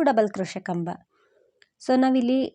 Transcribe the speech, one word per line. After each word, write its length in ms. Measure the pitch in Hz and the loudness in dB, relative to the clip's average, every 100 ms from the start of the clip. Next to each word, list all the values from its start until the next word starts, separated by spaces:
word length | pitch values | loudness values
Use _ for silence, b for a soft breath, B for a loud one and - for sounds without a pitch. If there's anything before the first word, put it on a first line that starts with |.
ಡಬಲ್ 280 | 294 226 208 | 2 2 2
ಕ್ರೋಶೆ 300 | 196 185 190 | -2 -8 -8
ಕಂಬ. 300 | 185 175 175 175 _ _ _ _ _ _ _ _ | -6 -6 -6 -8 _ _ _ _ _ _ _ _
So 100 | - 262 | 0 2
ನಾವಿಲ್ಲಿ 440 | 262 262 240 262 - | 4 2 2 0 -2